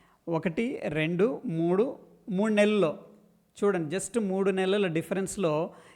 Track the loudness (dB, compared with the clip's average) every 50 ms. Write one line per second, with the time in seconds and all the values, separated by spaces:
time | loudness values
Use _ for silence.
0 | _ _ _ _ _ -2 -2 0 0 -2 -2 0 -2 -2 -4 -4 -6 -4 -2 0
1 | 0 0 2 2 2 2 0 -2 -6 -4 -2 0 2 2 4 2 2 0 -2 -8
2 | -16 -20 -20 _ _ -4 -2 0 0 2 4 4 4 4 4 4 2 2 0 -4
3 | -12 -20 -20 -20 _ _ _ _ _ _ _ -2 0 0 2 0 -2 -4 -4 -6
4 | -6 -4 -4 -2 -2 0 0 0 0 0 0 0 0 0 2 2 0 0 0 -2
5 | -2 -2 -4 -4 -4 -4 -4 -2 0 0 0 0 -2 -4 -8 -16 -20 -20 -20